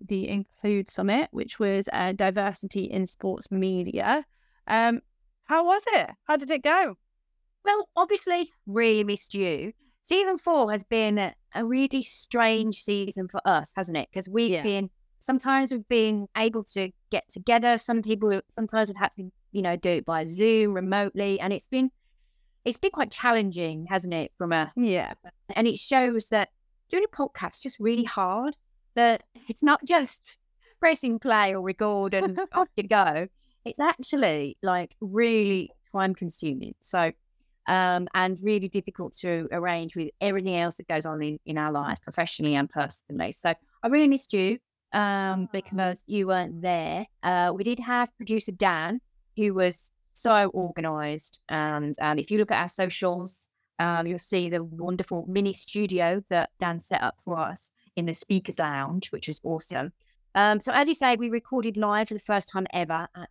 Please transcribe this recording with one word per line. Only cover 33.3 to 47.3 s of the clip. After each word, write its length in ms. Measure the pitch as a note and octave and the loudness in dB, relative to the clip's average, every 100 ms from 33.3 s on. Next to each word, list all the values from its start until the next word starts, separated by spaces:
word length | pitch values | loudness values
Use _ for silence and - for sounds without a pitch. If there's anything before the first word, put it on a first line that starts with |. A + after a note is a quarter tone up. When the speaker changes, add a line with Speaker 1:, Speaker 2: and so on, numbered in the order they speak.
| _ _ _ A#3+ | _ _ _ -12
Speaker 2:
It's 140 | - | 0
actually, 760 | D4+ - B3+ C#4+ G#3+ D3+ C#3+ - | 0 0 -2 2 2 2 -2 -4
like, 340 | F#3+ F3+ F3 _ | -2 -2 -2 _
really 720 | G3+ G3+ A#3 A3+ G3+ F#3 E3 - _ | -4 2 4 4 4 0 -2 -10 _
time 220 | G3+ F#3+ | -2 0
consuming. 640 | F#3 F3 - D#3 C3 - - | 0 -6 -6 -6 -6 -8 -14
So, 300 | - F3+ E3 - _ _ _ _ - | -4 0 0 -2 _ _ _ _ -2
um, 400 | F#3 F#3 F3+ F3+ | 2 2 2 0
and 240 | F#3 F#3 F#3 | 0 0 0
really 260 | G3 G#3+ F#3 | 0 0 0
difficult 440 | G3+ F#3+ - F3 - | -4 -6 -8 -12 -8
to 260 | F3+ E3+ D#3+ | -4 -4 -2
arrange 440 | F3 F3 E3+ E3 F3 | -4 -2 -2 -4 -8
with 160 | D#3 - | -8 -4
everything 340 | G3+ G3 F#3 F3 | -2 0 0 0
else 200 | E3+ - | -2 -4
that 100 | - | -4
goes 200 | D#3+ D#3+ | -4 -2
on 160 | D#3 | -4
in, 160 | D3+ D3+ - | -4 -6 -6
in 100 | D#3 | -4
our 140 | D3+ | -2
lives, 280 | D3 C#3+ - | -2 -4 -6
professionally 540 | - E3 E3 - D3+ C#3+ | -6 -4 -4 -2 0 2
and 140 | C#3+ | 0
personally. 640 | D#3 C#3+ - - D3 E2 | -2 -6 -8 -12 -8 -8
So 240 | - E3+ E3 _ _ | -4 -4 -4 _ _
I 60 | A#3 | 2
really 200 | D4 D4 | 4 6
missed 260 | C4+ - | 4 0
you, 260 | G3+ F#3 A#3+ - _ _ | 0 0 -2 -6 _ _
um, 80 | - G3+ G3 F#3+ F#3+ F#3 | -2 0 0 0 -2 -2
Speaker 1:
Aw. 20 | |
Speaker 2:
because 520 | G3 - F#3+ F#3 F3+ - | -6 -6 -2 -2 -2 -4
you 220 | G3+ F#3+ | -2 2
weren't 340 | F#3 F3 E3+ | 0 0 -4
there. 460 | F3+ E3+ D#3+ E3 G#3+ _ | -2 -2 -2 -6 -8 _
Uh, 280 | F3 | 0